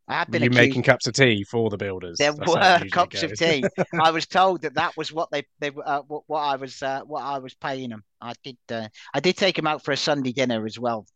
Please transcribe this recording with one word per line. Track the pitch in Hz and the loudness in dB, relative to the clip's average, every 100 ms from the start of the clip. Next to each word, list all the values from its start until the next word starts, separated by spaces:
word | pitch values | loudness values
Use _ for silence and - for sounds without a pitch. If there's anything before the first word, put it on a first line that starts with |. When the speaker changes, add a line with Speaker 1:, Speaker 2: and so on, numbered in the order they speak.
| - | -6
Speaker 1:
I | |
have | 147 170 | -6 -2
Speaker 2:
Were | |
Speaker 1:
been | 113 | 2
Speaker 2:
you | 123 | 4
Speaker 1:
accused | 120 131 | 6 4
Speaker 2:
making | 127 | 4
cups | 135 123 127 | 4 2 0
of | |
tea | 131 127 104 | 4 4 4
for | 98 117 110 | -2 -2 -2
the | 101 | -2
builders? | 101 92 90 85 | -4 -6 -8 -2
Speaker 1:
There | 147 | -2
Speaker 2:
That's | 147 175 | 0 0
how | 170 | 4
it | |
Speaker 1:
were | 190 175 | 6 6
Speaker 2:
usually | 196 | 4
Speaker 1:
cups | 180 175 - | 0 0 -2
of | 160 | -6
Speaker 2:
goes. | 107 | 0
Speaker 1:
tea. | 165 147 - - | 2 2 0 -2
Speaker 2:
<laughs> | - 170 | -2 2
Speaker 1:
I | 160 | 2
was | 160 - | 2 0
told | 185 190 175 | 2 2 2
that | 156 135 | -4 -2
that | 165 156 | -2 -4
was | 147 | -6
what | 151 165 | -6 -4
they, | 147 - _ | -6 -8 _
they, | 147 143 | -8 -6
uh, | 151 143 143 | -4 -4 -4
what, | 147 - | -12 -6
what | 151 | -4
I | 147 135 | -2 -4
was, | 135 - | -6 -8
uh, | 135 135 | -6 -6
what | 120 147 | -8 -10
I | 131 139 | -6 -8
was | 127 | -10
paying | - 151 131 127 | -10 -8 -6 -8
'em. | 110 - _ | -10 -16 _
I | 117 117 | -14 -14
did, | 139 123 - | -16 -18 -10
uh, | 113 110 - - | -8 -8 -14 -6
I | 139 | 0
did | 175 - | 0 2
take | 190 170 | 0 2
'em | 156 | -2
out | 151 | -2
for | - | -2
a | 135 | -2
Sunday | - 147 131 | 0 0 0
dinner | 123 127 113 | 0 0 0
as | 110 117 | -4 -4
well | 120 113 - | -4 -4 -8